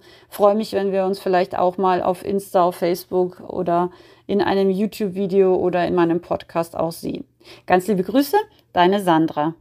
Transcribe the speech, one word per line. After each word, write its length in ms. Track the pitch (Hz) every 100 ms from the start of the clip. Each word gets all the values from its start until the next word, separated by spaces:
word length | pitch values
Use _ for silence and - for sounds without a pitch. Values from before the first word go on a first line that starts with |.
| - - _
freue 280 | - 202 208
mich, 160 | 220
wenn 180 | 196 196
wir 140 | 190
uns 160 | 185 196
vielleicht 360 | 196 180 190 -
auch 220 | 185 180
mal 240 | 185 180
auf 220 | - 180
Insta, 400 | - 196 - 190
auf 100 | 175
Facebook 640 | 180 175 185 - 185 180 -
oder 540 | - - 170 170 180 - - _ -
in 160 | 202
einem 260 | - 196 196
YouTube-Video 840 | 185 214 - 208 185 196 196 185
oder 320 | 185 180 175 170
in 80 |
meinem 260 | 180 165 170
Podcast 560 | - 170 - 170 165 -
auch 140 | 165
sehen. 340 | 165 - - - _ - - -
Ganz 200 | 180 185
liebe 160 | 190
Grüße, 340 | 180 233 285 403 427 _ _
deine 260 | 180 175 202
Sandra. 560 | 185 160 160 - 151 160